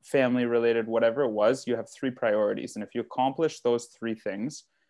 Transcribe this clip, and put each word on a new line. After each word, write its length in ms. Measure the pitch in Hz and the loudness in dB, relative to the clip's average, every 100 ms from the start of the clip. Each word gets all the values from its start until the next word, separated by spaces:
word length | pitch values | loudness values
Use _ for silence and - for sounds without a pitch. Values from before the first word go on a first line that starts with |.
family 440 | - 139 127 123 120 | 0 0 2 2 2
related, 420 | 120 117 117 110 | 2 2 2 0
whatever 340 | 113 117 117 | 2 2 2
it 100 | 131 | -2
was, 360 | 104 107 135 - | 2 2 2 -2
you 80 | 117 | -4
have 140 | 110 | -4
three 200 | - 135 | -6 -6
priorities. 640 | 123 117 107 104 104 - - | -2 0 2 0 -2 -6 -10
And 80 | |
if 120 | 104 117 | -8 -8
you 60 | |
accomplish 580 | 110 - 131 135 165 - | -6 -2 -2 0 -2 0
those 260 | 120 120 117 | 0 0 -2
three 300 | _ 113 110 | _ -6 -6
things, 480 | - 98 123 - _ _ _ | -6 -6 -6 -8 _ _ _